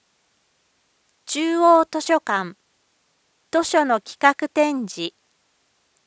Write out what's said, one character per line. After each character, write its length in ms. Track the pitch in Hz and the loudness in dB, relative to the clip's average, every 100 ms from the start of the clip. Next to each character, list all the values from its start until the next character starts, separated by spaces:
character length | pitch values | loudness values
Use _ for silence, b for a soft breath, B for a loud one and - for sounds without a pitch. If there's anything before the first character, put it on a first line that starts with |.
| _ _ _ _ _ _ _ _ _ _ _ _ - | _ _ _ _ _ _ _ _ _ _ _ _ -8
中 320 | 285 320 339 | -4 -2 2
央 260 | 339 330 320 | 4 4 2
図 100 | 311 | -4
書 180 | 302 320 | 0 0
館、 360 | - 202 180 180 _ _ _ _ _ _ _ _ _ | 0 -4 -4 -12 _ _ _ _ _ _ _ _ _
図 120 | 320 | -2
書 200 | 320 330 | 0 0
の 160 | 285 220 | 2 -2
企 200 | - - | -4 0
画 280 | 285 277 302 | 0 0 -4
展 400 | - 294 277 214 | 0 0 -2 -8
示。 280 | - 170 - _ _ _ _ _ _ _ _ | -8 -10 -12 _ _ _ _ _ _ _ _